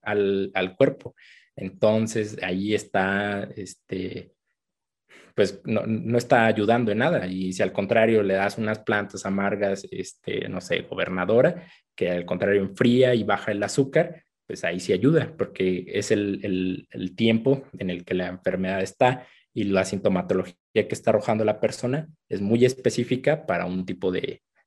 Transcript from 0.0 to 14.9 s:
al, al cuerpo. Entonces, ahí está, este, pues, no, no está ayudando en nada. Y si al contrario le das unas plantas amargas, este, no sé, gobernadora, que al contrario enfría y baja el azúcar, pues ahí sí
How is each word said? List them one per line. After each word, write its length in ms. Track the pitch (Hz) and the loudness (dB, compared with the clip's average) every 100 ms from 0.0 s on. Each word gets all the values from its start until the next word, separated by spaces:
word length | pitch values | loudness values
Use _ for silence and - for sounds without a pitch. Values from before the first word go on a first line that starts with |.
al, 480 | 107 104 98 98 98 | -4 0 2 0 -2
al 220 | 95 92 - | -2 -2 2
cuerpo. 380 | 139 - - - - - _ - | 0 0 -10 -18 -20 -20 _ -12
Entonces, 800 | 95 - 107 110 110 113 104 - | -12 0 2 4 2 -2 -4 -4
ahí 320 | 92 92 101 | -4 -2 0
está, 680 | 104 - 98 95 98 101 101 - - | -2 -2 0 2 0 0 -4 -6 -10
este, 800 | 92 - - 95 92 - - _ _ _ _ _ _ _ _ - - | -14 -14 -10 -8 -6 -8 -14 _ _ _ _ _ _ _ _ -20 -6
pues, 260 | - 98 - | 0 0 -2
no, 220 | - 110 - | -4 -2 0
no 320 | 110 107 117 | -2 0 0
está 280 | - 127 110 | 4 4 4
ayudando 460 | 110 104 117 113 | 4 2 2 2
en 60 | 104 | 0
nada. 280 | 147 160 92 | 2 0 -2
Y 260 | 92 92 | -4 -4
si 100 | 92 | -2
al 100 | 95 | -2
contrario 500 | - 98 113 113 110 | 0 0 2 4 4
le 120 | 98 | 2
das 240 | 95 98 - | 2 0 -2
unas 220 | 107 110 | -4 -4
plantas 460 | - 104 101 101 98 | -2 -2 -2 -6 -4
amargas, 600 | 98 98 101 101 95 - | -2 0 0 0 -2 -6
este, 580 | - - - - 104 - | -10 -12 -12 -6 -6 -4
no 120 | 92 | -6
sé, 220 | - 90 | -2 -4
gobernadora, 840 | 87 92 92 92 90 113 156 175 - - _ | -2 -4 -4 -2 2 4 4 2 -10 -20 _
que 160 | - 87 | -4 -2
al 140 | 87 | -2
contrario 380 | 87 92 101 101 | -4 -2 2 2
enfría 520 | 98 - 117 123 127 | 2 2 4 6 6
y 100 | 120 | 4
baja 280 | 101 101 - | 2 -2 -2
el 100 | 101 | -4
azúcar, 600 | 101 - 131 156 170 - _ _ - | -2 0 2 2 0 -4 _ _ -14
pues 180 | - | -8
ahí 160 | 87 90 | -6 -4
sí 120 | - | -2